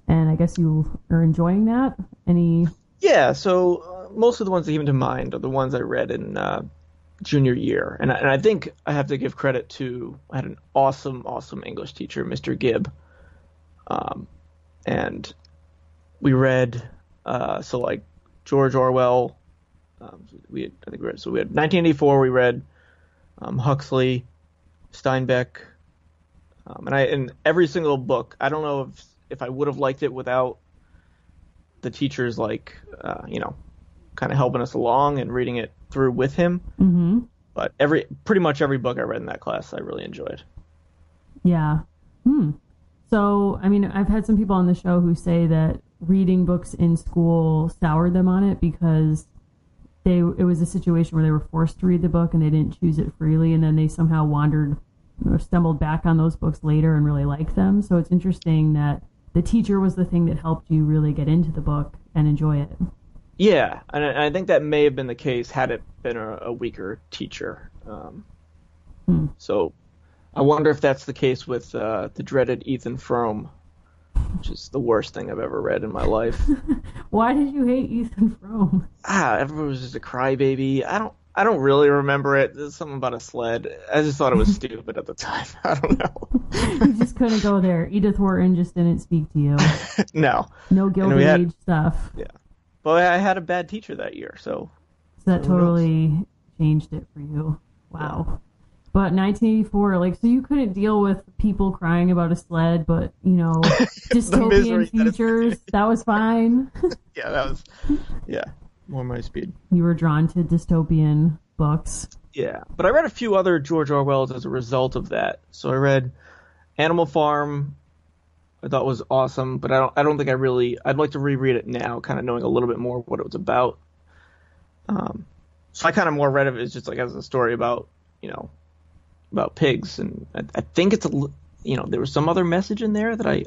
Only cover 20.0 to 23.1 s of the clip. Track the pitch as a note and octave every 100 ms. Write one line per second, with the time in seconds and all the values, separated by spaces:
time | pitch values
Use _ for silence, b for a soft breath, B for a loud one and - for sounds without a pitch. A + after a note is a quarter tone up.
20 | - - - - - C#2 - - - -
21 | - - - B2 - D3 D#3 F#3 E3 C#3+
22 | D3 C#3 C3 B2+ B2 B2 - b b b
23 | b